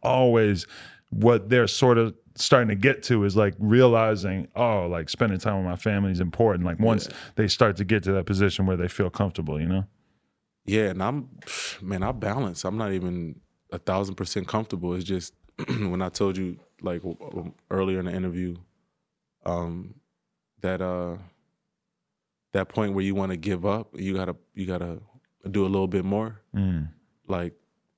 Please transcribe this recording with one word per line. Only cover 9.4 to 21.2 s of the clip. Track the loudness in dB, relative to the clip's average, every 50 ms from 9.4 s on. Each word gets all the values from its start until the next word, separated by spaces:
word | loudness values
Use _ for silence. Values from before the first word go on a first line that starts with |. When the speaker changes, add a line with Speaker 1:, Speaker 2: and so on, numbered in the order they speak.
| -6 -4 -4 -2
Speaker 1:
you | -2
know? | 0 0 -2 -2 -4 _ _ _ _ _ _ _ _ _ _ _ _ _ _ -6
Speaker 2:
Yeah, | -2 0 0 0
and | 0 -2 -2 -2
I'm, | -2 -2 -4 -6 -10 -16 -20 -16 -12 -10 -8 -8 -10 -10 -10
man, | -8 -6 -4 -4
I | -2 -4
balance. | -4 -4 -4 -4 -4 -4 -4 -6 -6 -6 -6
I'm | -6 -4
not | -4 -4 -4
even | -4 -4 -4 -4 -6 -6 -8 -8 -12 -14 _ _ _ _ _ -14
a | -12
thousand | -8 -4 -2 -2 -2 -2 -4 -6
percent | -8 -8 -6 -6 -6 -6
comfortable. | -4 -4 -4 -4 -4 -8 -6 -4 -4 -4
It's | -4 -4
just | -4 -6 -6 -6 -10 _ _ _ _ _
<clears throat> | -12 -8
when | -6 -4 -4 -2 -2 -2 -2
I | -4 -4
told | -2 -2 -2 -2 -2
you, | -2 -6 -6 -8 -10 _ _ _ -12
like, | -8 -8 -8 -6 -8
w-, | -10 -12 -12
w-, | -14 -14 -12 -12 -12 -12 -16 _ _ -6
earlier | -2 -2 0 0 -2 -2
in | -4
the | -4 -4
interview, | -4 -4 -4 -4 -6 -6 -6 -8 -10 -16 _ _ _ _ _ _ _ _ _ _ _ _ _ _ _ -6
um, | -6 -4 -4 -4 -6 -8 -10 -12 -14 -18 _ _ _ _ _ _ _ _ _ _ _ _ _
that, | -4 -4 -4 -2
uh, | -4 -4 -4 -4 -6 -8 -8 -12